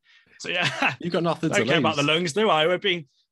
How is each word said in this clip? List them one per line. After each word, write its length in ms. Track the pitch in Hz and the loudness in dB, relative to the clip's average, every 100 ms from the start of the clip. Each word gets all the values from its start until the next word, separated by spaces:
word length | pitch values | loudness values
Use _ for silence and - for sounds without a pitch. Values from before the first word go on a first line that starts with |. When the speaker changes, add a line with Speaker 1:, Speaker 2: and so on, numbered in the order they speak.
| _ _ _ - | _ _ _ -14
Speaker 1:
So, 80 | - | -6
yeah. 460 | 175 160 - 247 - | -2 -2 -2 -2 -2
<laughs> 40 | |
Speaker 2:
You've 120 | 175 | -4
got 100 | 185 | -2
nothing 280 | 170 156 160 | 0 -2 0
Speaker 1:
Don't 100 | 202 | 0
Speaker 2:
to 40 | 110 | 2
Speaker 1:
care 120 | 170 | 2
about 180 | 160 147 | 2 0
Speaker 2:
lose. 100 | 147 | 0
Speaker 1:
the 60 | |
lungs, 200 | 165 175 | 0 0
do 160 | 196 214 | 0 2
I? 180 | 156 160 | 4 2
We're 120 | 175 | 0
being, 280 | 202 175 143 _ _ | -2 -4 -6 _ _